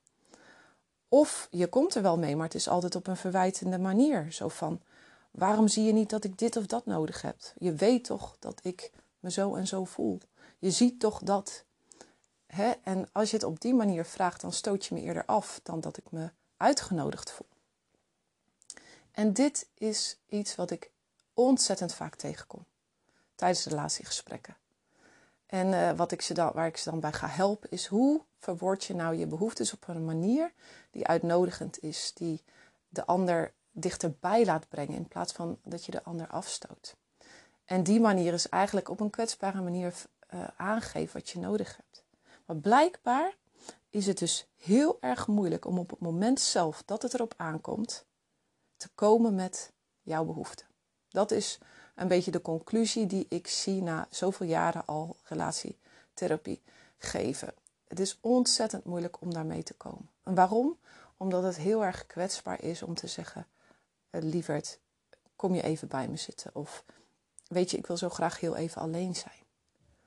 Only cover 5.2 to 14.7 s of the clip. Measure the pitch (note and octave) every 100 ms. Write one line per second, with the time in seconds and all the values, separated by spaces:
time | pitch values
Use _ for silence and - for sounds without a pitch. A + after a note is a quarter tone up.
5.2 | _ - F#3 G#3+ G#3+ G#3+ A3 G#3+ G#3+ G#3+
6.2 | G#3 F#3 A#3 A#3 G3+ A#3 A#3 F3 D#3 -
7.2 | - - - - F3+ D#3 G3 B3 B3 G#3
8.2 | - - - - F#3 F3+ - - _ _
9.2 | F3+ F3 G3 - F#3+ F#3+ F#3 - A3 F#3
10.2 | - _ - _ F#3+ E3+ B3 B3 G#3+ G#3
11.2 | - G3 G3+ - - _ _ - - _
12.2 | _ _ - E3 A3 A#3+ - F#3+ F#3+ G3+
13.2 | G#3+ G#3+ - D#3+ A#3 B3+ G#3 E3+ E3 -
14.2 | F#3 - F3+ - -